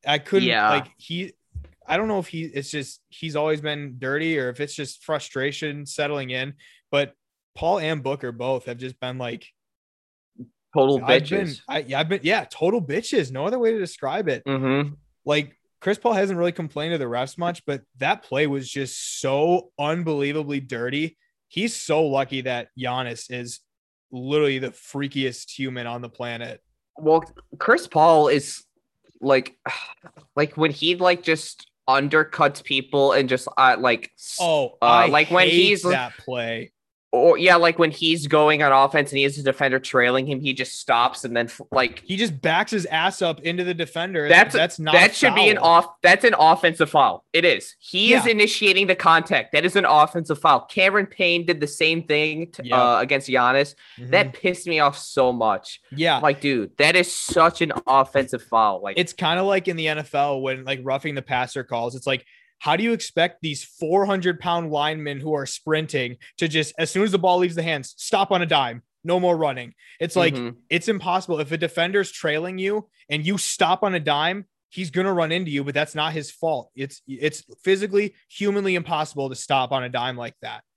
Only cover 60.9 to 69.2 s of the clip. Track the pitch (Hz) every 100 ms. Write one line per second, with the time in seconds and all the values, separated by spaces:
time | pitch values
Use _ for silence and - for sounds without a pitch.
60.9 | 135 156 139 - 127 127 139 123 117 120
61.9 | 127 139 131 _ _ _ _ 151 165 233
62.9 | 226 - - 170 - 160 139 - _ 160
63.9 | 185 196 196 180 170 180 170 165 147 151
64.9 | 156 147 139 151 151 135 - - 156 156
65.9 | 139 123 123 - - 165 156 151 - 160
66.9 | 185 208 190 180 180 180 170 165 151 127
67.9 | - - 208 196 185 170 151 127 123 _
68.9 | _ 165 180